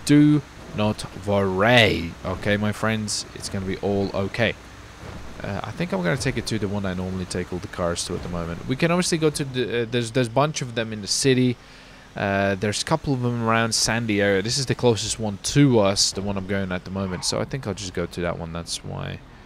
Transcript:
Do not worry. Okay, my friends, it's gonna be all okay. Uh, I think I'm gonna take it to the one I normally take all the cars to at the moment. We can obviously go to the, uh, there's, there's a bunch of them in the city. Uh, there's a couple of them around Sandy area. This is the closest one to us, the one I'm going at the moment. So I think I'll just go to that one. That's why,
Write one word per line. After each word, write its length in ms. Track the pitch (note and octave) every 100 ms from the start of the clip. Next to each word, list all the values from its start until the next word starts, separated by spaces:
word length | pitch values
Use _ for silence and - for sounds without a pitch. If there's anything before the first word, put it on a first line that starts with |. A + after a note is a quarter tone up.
Do 380 | - D3 D3 D3 - - - -
not 280 | G#2+ G#2 - -
worry. 880 | G2 G2+ G2 F#2 G#2+ B2 G#2 E2+ E2+ -
Okay, 320 | - F2 G#2 G#2
my 160 | G#2+
friends, 520 | - A2 A2 G#2 - - -
it's 120 | -
gonna 160 | G2+
be 120 | F#2+ F#2
all 340 | G2 G2+ G2
okay. 420 | - G2 - A2 - - - - - - - - -
Uh, 160 | - G2
I 80 | G#2+
think 220 | G#2+ F3
I'm 100 | G3
gonna 140 | F3 C#3+
take 220 | C#3 A#2+
it 80 | -
to 120 | A2
the 80 | G2
one 180 | G2+
I 100 | G2
normally 320 | F#2 F#2 F#2 F2+
take 260 | F#2+ F2
all 80 | F2+
the 80 | -
cars 360 | - F2 F2 -
to 100 | F2+
at 80 |
the 40 | F2
moment. 380 | F2 E2+ E2+ -
We 80 |
can 160 | C3 E3
obviously 280 | F3 F3 E3
go 120 | D#3
to 140 | D3
the, 380 | C3+ B2+ G#2+ A#2
uh, 40 | A2+
there's, 220 | A#2+ A#2
there's 160 | B2+ A#2+
a 40 |
bunch 300 | A#2+ D3 D3+
of 140 | B2+
them 180 | A#2 A2+
in 100 | G#2+
the 40 | G2
city. 500 | - C3+ B2+ B2+ A#2+ - - - - -
Uh, 420 | G#2 G2+ G2 G2 G2
there's 260 | G#2 G2+
a 20 |
couple 300 | - G#3 D#3
of 80 | B2+
them 200 | B2 A#2+
around 320 | A2+ A2+ A2+
Sandy 460 | G#2+ - A2+ A2+ G2+
area. 220 | G2+ G2
This 160 | G#2+ C3
is 80 | B2+
the 80 |
closest 440 | - B2 G#2+ G#2+ -
one 200 | G#2+ G2
to 340 | - C#3+ C#3+ A#2
us, 340 | G2 G2 -
the 80 | -
one 160 | G2+ G2
I'm 100 | F#2
going 240 | G2 F#2+
at 140 | F2+
the 60 | F#2
moment. 340 | F#2+ F#2+ F2+
So 160 | - G#2+
I 60 | A2
think 200 | C#3 A2+
I'll 60 |
just 220 | F#2 F#2+
go 100 | F2
to 160 | E2+ -
that 180 | E2+ F2+
one. 140 | E2
That's 320 | E2+ D#2+ -
why, 340 | G2 F#2 F#2 F#2 - -